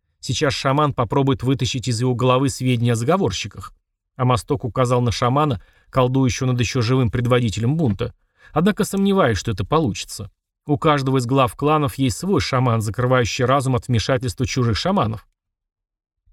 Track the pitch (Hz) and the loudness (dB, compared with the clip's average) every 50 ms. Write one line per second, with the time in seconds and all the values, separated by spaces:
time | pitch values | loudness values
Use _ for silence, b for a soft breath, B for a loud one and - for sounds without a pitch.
0 | _ _ _ _ - - 127 - 156 139 - - - 139 135 147 151 143 127 - | _ _ _ _ -8 -6 -4 -2 -2 -2 -2 -2 -2 0 2 2 2 0 0 -2
1 | 120 - - 143 135 135 135 - 120 127 139 123 127 113 - 131 101 127 117 110 | -2 -2 0 0 2 2 0 0 0 -2 -2 0 -2 -4 -4 -4 -4 -4 -4 -2
2 | 123 127 123 113 123 131 127 127 139 135 - - 131 127 123 117 117 120 117 113 | -2 -2 0 0 2 2 2 4 2 0 -2 -2 -2 0 0 2 2 0 0 0
3 | 117 131 170 196 190 120 90 - - 107 - - - - - _ _ _ _ _ | 0 0 0 2 0 0 -2 -4 -8 -10 -12 -16 -18 -18 -20 _ _ _ _ _
4 | _ _ _ - 127 127 123 117 - - 147 - - 123 - 131 127 120 127 123 | _ _ _ -2 0 0 0 0 -2 -2 -4 -4 -4 -4 -2 -2 0 2 2 2
5 | 123 120 104 - 131 120 127 143 156 151 120 95 b b b b b b b 135 | 2 0 0 0 0 0 2 2 2 0 0 -4 b b b b b b b 0
6 | 127 123 127 135 135 127 - - 131 127 127 120 123 - - 131 117 110 131 131 | 2 2 2 2 2 2 0 0 -2 0 0 0 0 -2 -2 0 0 2 2 2
7 | 127 113 - 120 120 120 127 123 123 117 - 104 113 120 147 165 170 123 95 - | 2 0 0 -2 0 2 2 2 2 0 -2 -2 -2 0 0 0 0 0 0 -2
8 | 117 - - _ b b b b b b b 151 175 208 214 - 196 - - 196 | -4 -8 -8 _ b b b b b b b 0 2 2 2 0 -2 -2 -2 0
9 | 196 202 196 196 170 127 113 95 - 120 107 - 101 - 143 160 165 117 92 - | 0 2 2 4 4 2 2 0 -2 -4 -4 -4 -4 -2 0 0 0 0 -2 -4
10 | - - - - 101 - - _ _ _ _ _ _ - 147 131 - 160 147 143 | -8 -12 -12 -14 -14 -16 -18 _ _ _ _ _ _ -2 -2 0 2 2 2 2
11 | 131 135 131 135 123 117 135 139 131 120 - - 139 147 151 151 147 135 - - | 2 2 0 0 0 2 2 2 2 2 0 -2 0 2 2 2 2 0 -2 0
12 | 135 127 104 - - 185 202 147 101 - - 127 127 123 113 113 104 110 104 - | -2 -2 -2 -2 -2 0 0 0 0 0 0 0 2 2 0 0 -2 -4 -4 -2
13 | 123 123 127 127 120 101 - - 131 120 135 143 123 131 127 113 - - 127 110 | 0 2 2 2 2 0 -2 -2 0 2 2 2 2 0 0 0 0 0 0 0
14 | - - 135 127 131 123 - - 131 - - 131 123 117 107 - - 175 196 202 | 2 2 0 0 0 -2 -4 -2 -4 -2 0 0 0 0 0 0 0 0 0 0
15 | 131 107 110 104 - _ _ _ _ _ _ _ _ _ _ _ _ _ _ _ | 0 0 -2 -6 -10 _ _ _ _ _ _ _ _ _ _ _ _ _ _ _
16 | _ _ _ _ _ _ | _ _ _ _ _ _